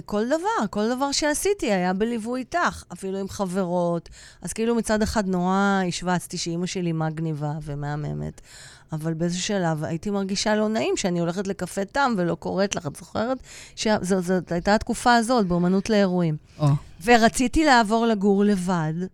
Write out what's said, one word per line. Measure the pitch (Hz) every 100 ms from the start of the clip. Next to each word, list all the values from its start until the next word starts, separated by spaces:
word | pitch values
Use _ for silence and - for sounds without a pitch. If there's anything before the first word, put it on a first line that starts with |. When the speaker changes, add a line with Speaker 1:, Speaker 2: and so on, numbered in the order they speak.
Speaker 1:
כל | - 208 233
דבר, | 320 370 453 202
כל | 208 220 254
דבר | 277
שעשיתי | 277 302 294 381 403 269
היה | 190 180
בליווי | 190 226 240 214 254
איתך, | 247 339 285 175 -
אפילו | 185 190 190
עם | 196
חברות. | - 190 185 180 180 175 170 - - - -
אז | 175
כאילו | - 226
מצד | 233 - 214
אחד | 214 233 190
נורא | 180 180 190 202 196 180
השווצתי | - 175 175 - 175
שאמא | 170 165 180
שלי | 196 175
מגניבה | 160 160 156 165 147 147 156
ומהממת, | 151 143 143 147 147 147 151 - - - - - -
אבל | 156 160
באיזשהו | 160 175 180
שלב | - 202 170 156
הייתי | 156 165 214
מרגישה | 202 190 202 220 214
לא | 214
נעים | 220 302 381
שאני | 190 175
הולכת | 170 175 196
לקפה | 190 180 -
טעם | 196 277 277 214
ולא | 170
קוראת | 170 185 180 202 180
לך, | 165
את | 143
זוכרת? | 170 202 226 262 - - - -
ש-, | 220 214
זו, | 180 190
זאת | 175 185 -
הייתה | 170 196
התקופה | 214 - 226 247
הזאת, | 240 226 254 190
באומנות | 175 175 190 196
לאירועים. | 208 196 180 170 151 - -
Speaker 2:
או. | 147 147 - -
Speaker 1:
ורציתי | 175 240 220 - 247 311
לעבור | 302 247 208 226 233
לגור | 214 202 196
לבד | 208 202 180 180 156 160 185